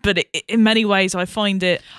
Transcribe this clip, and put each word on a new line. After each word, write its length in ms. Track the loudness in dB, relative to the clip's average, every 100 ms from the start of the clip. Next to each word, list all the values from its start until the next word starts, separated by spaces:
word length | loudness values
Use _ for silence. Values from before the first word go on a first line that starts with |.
But 160 | -2 -2
it, 100 | -4
it, 120 | -8 -4
in 160 | 2
many 200 | 4 4
ways, 300 | 2 2 0
I 100 | -2
find 380 | -6 -4 -2 0
it, 200 | 0 -2 -6